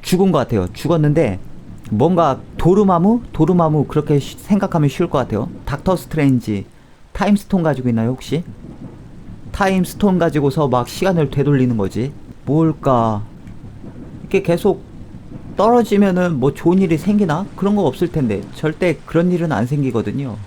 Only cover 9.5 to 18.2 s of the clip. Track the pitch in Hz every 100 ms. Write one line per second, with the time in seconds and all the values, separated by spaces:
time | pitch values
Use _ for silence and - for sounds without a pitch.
9.5 | - 190 190 175 - 208 185 170 151 139
10.5 | 139 147 123 120 - 185 175 143 - 143
11.5 | 143 127 117 98 98 127 - - - -
12.5 | 143 160 147 - 127 113 107 104 - -
13.5 | - - - - - - - - 190 -
14.5 | 170 208 - - - - - - - -
15.5 | - 202 240 226 202 202 185 180 156 131
16.5 | 147 170 185 190 160 180 208 196 151 202
17.5 | - 196 208 170 - 175 165